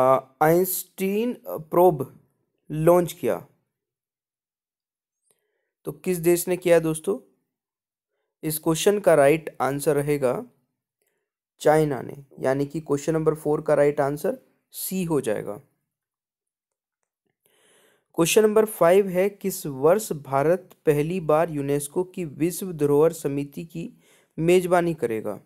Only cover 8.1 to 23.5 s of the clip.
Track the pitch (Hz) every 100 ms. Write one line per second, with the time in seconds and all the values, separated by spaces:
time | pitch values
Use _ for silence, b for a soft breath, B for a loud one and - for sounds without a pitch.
8.1 | _ _ _ 160 156 165 160 208 208 196
9.1 | 151 139 160 156 - 127 143 160 143 143
10.1 | 147 127 147 - _ _ _ _ _ _
11.1 | _ _ _ _ - 151 156 151 123 -
12.1 | 143 - - 131 135 143 165 160 143 165
13.1 | 160 156 156 151 151 156 147 147 147 139
14.1 | 147 190 262 _ _ _ - - 190 170
15.1 | 147 113 104 101 107 _ _ _ _ _
16.1 | _ _ _ _ _ _ _ _ _ _
17.1 | _ _ _ _ _ _ _ _ _ _
18.1 | - 165 220 214 214 220 - 170 190 196
19.1 | 175 196 196 190 - 156 131 151 202 214
20.1 | 156 135 135 151 185 - _ - 147 156
21.1 | 185 151 151 170 147 139 143 143 180 185
22.1 | - 165 135 170 175 190 160 147 143 165
23.1 | 170 147 139 143